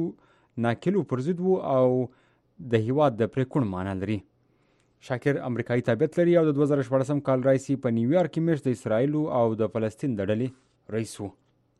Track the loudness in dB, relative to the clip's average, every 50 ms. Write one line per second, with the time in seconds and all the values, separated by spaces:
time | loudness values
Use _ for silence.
0 | -2 -4 -6 -10 _ _ _ _ _ _ _ -4 -2 -2 -2 -2 -2 0 0 0
1 | 0 -2 -4 -4 -2 -4 -4 -2 0 0 0 0 0 0 2 2 4 4 2 0
2 | -2 -4 -8 _ _ _ _ _ _ _ _ -18 -4 0 0 0 2 0 2 2
3 | 2 2 2 2 -2 -2 0 -2 -4 -2 0 -2 0 0 -2 -4 -4 -4 -4 -4
4 | -2 -2 -4 -4 -6 _ _ _ _ _ _ _ _ _ _ _ _ _ _ _
5 | -10 -8 -8 -4 0 0 -2 0 -2 -4 -4 -4 -2 -2 -2 0 0 0 0 2
6 | 0 0 2 2 4 4 4 4 4 4 2 2 2 2 2 0 0 0 0 0
7 | 0 0 -2 -2 0 0 0 2 4 4 2 2 2 -2 -4 -2 -2 0 0 0
8 | 2 2 2 2 2 0 0 -2 0 0 0 0 0 -2 -2 -2 -2 0 0 2
9 | 2 0 0 -2 -2 -2 0 2 2 2 2 0 -2 -2 -2 -2 -4 -4 -4 -4
10 | -4 -4 -2 -2 -2 -2 0 -2 -2 -4 -6 _ _ _ _ _ _ -8 -6 -6
11 | -6 -6 -8 -12 -12 -12 -12 _ _ _ _ _ _ _ _